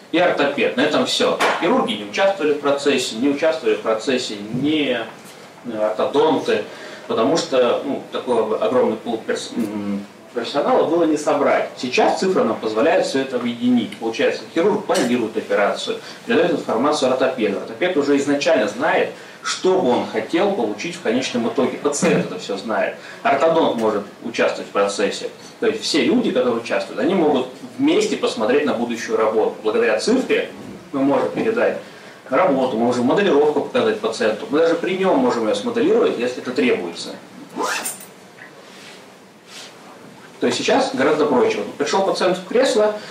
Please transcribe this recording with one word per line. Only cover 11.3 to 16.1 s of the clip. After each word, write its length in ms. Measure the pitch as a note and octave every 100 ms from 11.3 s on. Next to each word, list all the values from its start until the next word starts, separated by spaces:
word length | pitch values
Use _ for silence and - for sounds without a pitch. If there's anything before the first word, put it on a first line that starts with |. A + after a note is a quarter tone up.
| C#3+ B2+ - - -
Сейчас 420 | B2+ A3 A#3+ -
цифра 240 | F#3+ D3
нам 140 | A#2 G#2
позволяет 500 | A2+ G#2+ D#3 F#3 -
всё 140 | C3+
это 160 | C3+ A#2+
объединить. 600 | A#2+ A#2 B2 A#2+ G2+ -
Получается, 440 | A2+ - B2 - -
хирург 340 | E3 G3 - -
планирует 500 | F#3+ B2 A#2+ G#2+ G#2
операцию, 640 | G2+ G2+ G2+ - A#2+ - -